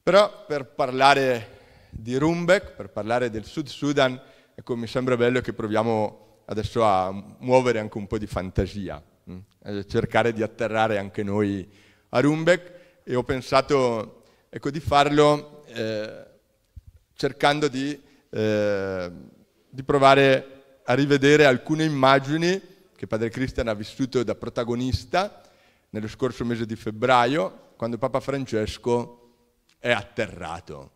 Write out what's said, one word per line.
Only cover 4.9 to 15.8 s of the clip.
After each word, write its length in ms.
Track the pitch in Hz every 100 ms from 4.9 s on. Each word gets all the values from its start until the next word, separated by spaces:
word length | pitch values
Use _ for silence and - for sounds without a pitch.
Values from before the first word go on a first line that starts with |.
| 131 127 123
bello 240 | 120 127
che 120 | 120
proviamo 920 | 107 110 107 113 113 107 - _ _
adesso 400 | - 101 104 120
a 260 | 110 95 92 98 - -
muovere 420 | 127 127 123 113
anche 180 | 107 110
un 80 | 101
po' 120 | 113
di 100 | 104
fantasia, 760 | 101 92 - 95 92 90 73 - _ -
mm? 100 | 90 98 _ 98
A 160 | 101 98
cercare 480 | 117 107 113 113
di 80 | 110
atterrare 560 | 107 - 113 110 110 104
anche 240 | 98 101
noi 440 | 101 101 104 98 87 _ _ _ _
a 100 | 117
Rumbek, 520 | 139 156 160 175 - - - _
e 120 | -
ho 80 | 123
pensato, 1000 | 120 135 117 135 131 143 127 113 104 - _ _ _
ecco, 180 | - 147
di 100 | 147
farlo, 840 | - 143 143 147 147 147 147 - -
eh, 580 | 117